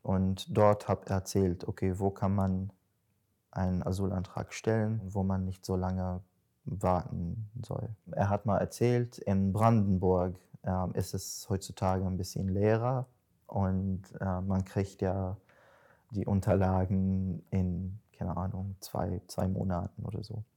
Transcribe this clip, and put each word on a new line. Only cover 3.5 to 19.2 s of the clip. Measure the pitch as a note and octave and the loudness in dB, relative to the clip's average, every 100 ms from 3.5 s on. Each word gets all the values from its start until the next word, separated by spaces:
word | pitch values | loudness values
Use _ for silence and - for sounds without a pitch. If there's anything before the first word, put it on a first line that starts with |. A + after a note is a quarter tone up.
einen | - F#2 F2+ | -4 0 0
Asylantrag | - F#2+ G2 F#2 F#2 - - | -2 -2 -2 -4 -6 -8 -10
stellen, | - - A2+ A2 A2 | -6 -2 0 0 -2
wo | F#2+ G2+ | -4 -2
man | F#2+ F#2+ | 0 0
nicht | F#2 F#2 - | -2 -6 -4
so | F#2 | -2
lange | F#2 F#2 F#2 F2+ - _ _ _ | 0 -2 -2 -6 -10 _ _ _
warten | - F#2+ F#2 F2+ - F2 F2 A2+ G#2+ A#2+ - | -10 -2 2 2 0 -6 -4 -6 -8 -10 -8
soll. | - G#2+ G#2+ - | -6 -6 -12 -8
Er | - G2 | -2 0
hat | G2+ - | 0 2
mal | F#2+ | 2
erzählt, | F#2 - A#2+ B2 A#2+ - | 0 0 2 2 0 -4
in | - G2 G2 | 0 2 2
Brandenburg, | G2 A2+ A2+ G2+ F#2 F#2 F#2 F2+ F2 _ - | 4 6 6 4 4 4 4 2 -4 _ -10
ähm, | - F#2 F2+ | -4 -2 -2
ist | - - | -4 -4
es | G2 - - - | -6 -8 -12 -4
heutzutage | G2 - - F#2+ F#2 F#2+ | -4 -4 -2 0 0 0
ein | F#2 | -4
bisschen | F#2 - F#2+ | -4 -4 -2
leerer | F#2+ G#2 A2 A#2+ C3 B2 _ _ _ - | 2 4 4 2 -2 -4 _ _ _ -6
und, | - F#2+ F#2+ F#2+ F#2 F#2+ - | 0 0 2 0 -4 -8 -6
äh, | F#2+ F#2 | -4 -2
man | F#2+ F#2+ | 0 0
kriegt | F#2 - G2 - | 0 -2 -2 0
ja | F#2+ F#2+ F#2 G#2 _ _ - _ _ _ _ | -2 0 -2 -6 _ _ -20 _ _ _ _
die | G#2 | -4
Unterlagen | - G2 F#2 F#2 F#2+ F#2 F#2 G2 F#2+ F#2+ F#2+ E2 - | 0 2 4 4 4 2 2 2 2 0 0 -4 -2
in, | F#2+ F2+ F2 F#2 G2+ _ | 0 0 -2 -6 -8 _
keine | _ F2 F2+ | _ -6 -4
Ahnung, | F#2 F#2+ G2 F#2+ | -4 -4 -8 -8
zwei, | - - F#2 F2+ | -10 -4 -2 -4